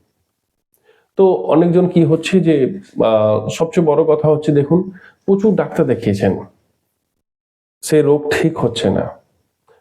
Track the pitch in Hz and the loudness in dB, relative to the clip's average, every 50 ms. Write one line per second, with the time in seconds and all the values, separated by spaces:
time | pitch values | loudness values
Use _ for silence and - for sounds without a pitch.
0 | _ _ _ _ _ _ _ _ _ _ _ _ _ _ _ _ _ _ _ _ | _ _ _ _ _ _ _ _ _ _ _ _ _ _ _ _ _ _ _ _
1 | _ _ _ - 196 190 185 185 - - - 156 175 175 165 180 180 175 - 175 | _ _ _ 2 2 2 2 0 -2 0 2 2 2 2 2 2 0 2 2 2
2 | 165 143 160 160 165 - - 190 165 165 156 139 127 117 - - - _ _ - | 2 2 2 -2 -2 0 0 0 2 2 2 2 0 -2 -4 -8 -14 _ _ -2
3 | 117 113 110 107 107 107 107 104 - - - - 165 165 - 185 170 151 143 151 | 0 2 2 2 2 2 0 0 -2 -6 -4 -4 -6 -2 0 0 0 2 2 2
4 | 160 156 151 151 - 151 156 147 151 - 151 143 139 - 165 180 190 - - - | 2 2 0 0 2 0 0 0 0 0 0 0 2 2 0 0 0 -4 -10 -18
5 | - - _ _ _ - 196 196 202 220 190 170 151 143 - - 160 131 120 104 | -20 -20 _ _ _ -2 0 2 2 0 0 0 -2 -4 -2 -4 -2 -2 -2 -2
6 | - 107 101 101 - 98 90 - - - _ _ _ _ _ _ _ _ _ _ | -2 -2 -2 0 0 -2 -2 -4 -8 -16 _ _ _ _ _ _ _ _ _ _
7 | _ _ _ _ _ _ _ _ _ _ _ _ _ _ _ _ - - 156 151 | _ _ _ _ _ _ _ _ _ _ _ _ _ _ _ _ -6 0 0 2
8 | 147 147 143 147 147 - - - - 160 - - - 113 110 - - 101 95 - | 2 2 0 0 0 -4 -2 0 -2 -2 -2 -2 -4 -4 -4 -2 -2 -2 -2 -2
9 | - - - - _ _ _ _ _ _ _ _ _ _ _ _ | -4 -6 -12 -16 _ _ _ _ _ _ _ _ _ _ _ _